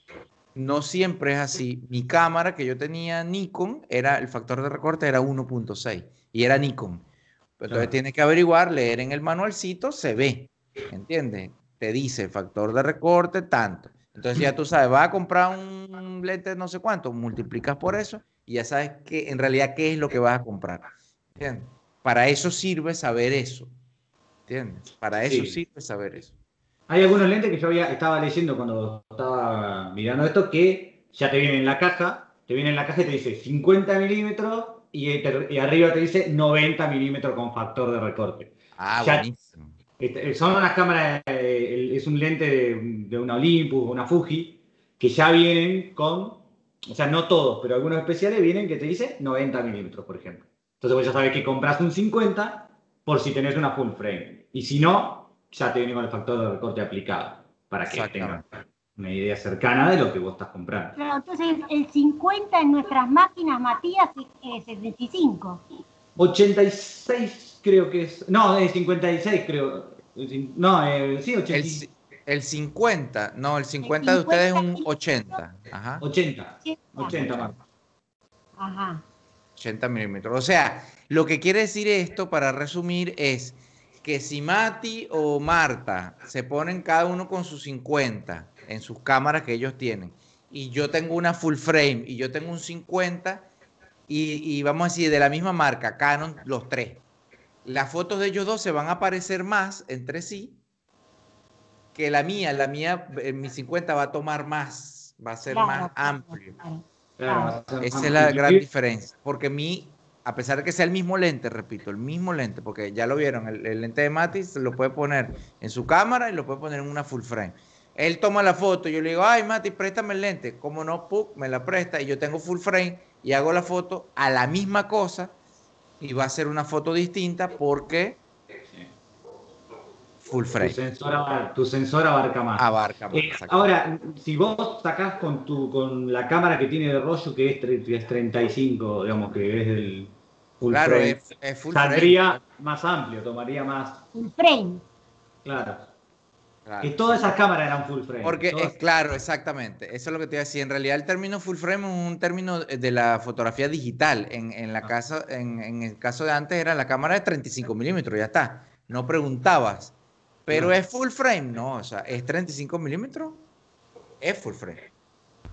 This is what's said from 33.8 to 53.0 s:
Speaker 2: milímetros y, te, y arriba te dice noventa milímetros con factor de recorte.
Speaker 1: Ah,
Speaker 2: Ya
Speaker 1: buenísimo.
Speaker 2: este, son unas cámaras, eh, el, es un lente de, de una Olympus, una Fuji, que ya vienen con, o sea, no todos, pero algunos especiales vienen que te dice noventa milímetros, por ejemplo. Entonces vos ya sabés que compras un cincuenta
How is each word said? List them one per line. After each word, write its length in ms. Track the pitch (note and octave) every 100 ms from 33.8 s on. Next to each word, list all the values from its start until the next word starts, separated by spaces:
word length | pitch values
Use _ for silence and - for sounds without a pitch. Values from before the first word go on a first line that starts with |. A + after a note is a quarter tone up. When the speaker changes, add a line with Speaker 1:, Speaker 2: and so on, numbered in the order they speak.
| F#3+ G3
Speaker 2:
milímetros 640 | G3 G#3 G#3 G#3 G#3+ A3+ A3+ - _
y, 320 | D3 C#3+ C#3+
te, 240 | D3 C3+ C3+
y 100 | C#3
arriba 340 | C3+ D#3+ E3
te 80 | D#3+
dice 280 | E3 F#3+ E3
noventa 600 | D3+ D3+ D3+ D#3 D#3+ D3+
milímetros 480 | C3+ C#3 C#3 C#3 A#2+
con 180 | A#2
factor 380 | A#2 A2 - B2
de 80 | A#2
recorte. 520 | G#2+ G2+ G#2 D2 - _ _ -
Speaker 1:
Ah, 280 | F#2+ A2+ A#2
Speaker 2:
Ya 100 | D3
Speaker 1:
buenísimo. 520 | A#2+ A#2+ _ - D2+ D#2+ _ -
Speaker 2:
este, 360 | B2+ - C#3+
son 220 | - E3+ F#3+
unas 160 | F3+
cámaras, 500 | F#3 F3 E3 D#3 C#3+ C#3
eh, 480 | C3 B2+ B2 A#2+
el, 220 | B2 B2+ C3+
es 100 | D3+
un 120 | D3
lente 300 | D#3 D#3+ D3+
de, 560 | C3+ A#2+ A2+ A#2 A2 G2+
de 100 | A#2+
una 160 | B2
Olympus, 560 | A#2+ D#3+ E3+ C#3+ C3+ A#2
una 160 | B2+ B2
Fuji, 560 | F3 - D#3 - - _ _ _ -
que 100 | B2
ya 220 | C3 D#3
vienen 600 | E3+ E3+ E3+ F3 F#3+ F3
con, 260 | - D3+ F3 G3+ - _ _ _ _ -
o 40 |
sea, 120 | A2 C#3+
no 200 | E3 E3
todos, 300 | E3+ C3+ -
pero 140 | A#2+
algunos 240 | B2+ D#3 D#3+
especiales 420 | D#3+ E3+ G3+ A3
vienen 260 | E3+ F#3 F3
que 100 | D3
te 100 | D3+
dice 300 | F3+ A#3+ -
noventa 400 | C#3 C3 C#3 C3
milímetros, 440 | A#2+ G2+ F#2 - F#2+
por 100 | F2+
ejemplo. 300 | F2+ F2 _ _ _ _
Entonces 180 | B2
vos 100 | B2+
ya 80 | B2+
sabés 200 | C3 C3+
que 120 | C#3
compras 360 | - C3 D3 D3
un 100 | F3
cincuenta 800 | E3+ G#3+ A3+ G3+ G3 G#3+ - - _ _ _